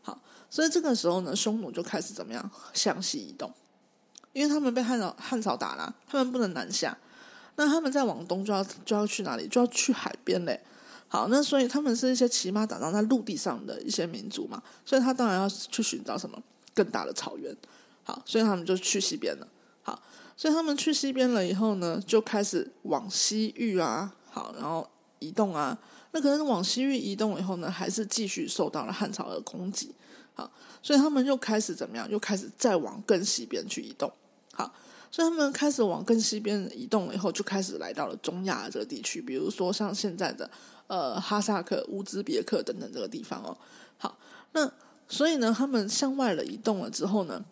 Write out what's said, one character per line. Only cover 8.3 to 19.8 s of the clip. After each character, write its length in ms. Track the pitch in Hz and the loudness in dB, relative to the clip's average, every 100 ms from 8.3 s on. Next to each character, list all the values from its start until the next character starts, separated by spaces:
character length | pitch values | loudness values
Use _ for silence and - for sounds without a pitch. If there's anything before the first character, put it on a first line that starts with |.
| 185 | -2
就 80 | 202 | 0
要， 100 | 196 196 - | 0 0 -6
就 100 | - | 0
要 120 | 208 208 | 2 2
去 160 | - | -2
哪 160 | 180 120 | -4 -4
里？ 100 | 80 | 0
就 120 | 247 | 4
要 60 | 247 | 4
去 220 | - - | 2 2
海 240 | 233 - - | 0 -2 -6
边 200 | - 185 | 0 0
嘞。 160 | 170 - - - - - - | 0 -4 -6 -20 -20 -20 -4
好， 200 | - 120 | 0 4
那 140 | 262 | 4
所 160 | 285 285 | 4 4
以 80 | 247 | 4
他 140 | 285 | 2
们 140 | 294 233 | 2 2
是 140 | 254 | 2
一 40 | |
些 140 | 254 247 | 4 4
骑 220 | - 185 | 4 0
马 160 | 208 214 | 0 0
打 120 | 82 | -2
仗 140 | 147 | 0
在 80 | 208 | 2
陆 200 | 220 254 | 4 2
地 120 | - | 2
上 300 | 160 190 120 | -2 -2 -4
的 160 | - - | -8 -8
一 80 | - | -4
些 180 | 208 170 | -2 -2
民 220 | 123 - | -6 -8
族 180 | - - | -6 -6
嘛， 160 | - - - | -10 -14 -20
所 140 | - 262 | 2 4
以 20 | |
他 140 | 254 | 4
当 120 | 254 240 | 4 2
然 100 | 185 | 4
要 100 | 196 | 0
去 340 | 202 - - | -2 -4 -2
寻 220 | 220 - | -2 -2
找 140 | - - | -6 -6
什 100 | - | -6
么？ 100 | - - _ - | -12 -20 _ -2
更 120 | - 214 | 2 2
大 160 | 107 71 | 0 -4
的 60 | |
草 240 | - - - | -6 -6 -8
原。 180 | - - - - - _ | -10 -12 -20 -20 -20 _
好， 180 | - - - | -12 -10 -2
所 120 | 226 | 2
以 60 | |
他 100 | 220 | 4
们 120 | 185 170 | 2 0
就 100 | 185 | 0
去 240 | - 202 | 2 0
西 160 | - - | 0 -2
边 180 | 95 71 | -4 -4
了。 80 | - _ _ _ | -12 _ _ _